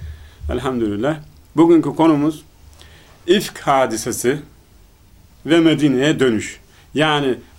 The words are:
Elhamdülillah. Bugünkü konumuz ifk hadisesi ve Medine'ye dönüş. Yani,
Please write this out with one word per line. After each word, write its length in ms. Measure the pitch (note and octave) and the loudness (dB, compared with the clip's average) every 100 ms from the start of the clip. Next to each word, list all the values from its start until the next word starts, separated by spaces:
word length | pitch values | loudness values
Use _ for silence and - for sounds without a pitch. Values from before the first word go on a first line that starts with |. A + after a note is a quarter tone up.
| - - - - - | -18 -18 -20 -12 -8
Elhamdülillah. 640 | B2+ C3+ B2 G#2+ G2+ C3 D#3 - - _ C#3+ | -6 -4 -2 -4 -2 -4 -4 -10 -20 _ 2
Bugünkü 400 | E3+ E3 C#3+ - | 4 4 2 0
konumuz 480 | D#3+ D3 D3 D#3 - _ - - - - - - - | 2 2 0 -4 -12 _ -20 -20 -20 -20 -20 -8 -2
ifk 320 | G3 - - | 0 -2 -6
hadisesi 800 | - C3+ B2+ A2 B2 A2 A#2+ D3+ - - _ _ _ _ _ - _ _ C3+ | 0 2 0 -2 -6 -4 -2 -2 -6 -20 _ _ _ _ _ -20 _ _ 0
ve 140 | E3 | 2
Medine'ye 600 | D#3+ D3 D3 B2+ D3 D3+ | 4 2 2 2 0 2
dönüş. 400 | C3 G#2+ - - _ _ - | 0 0 -4 -14 _ _ -8
Yani, 400 | - D#3 D3 C#3 A2+ - | -2 0 0 -2 -4 -10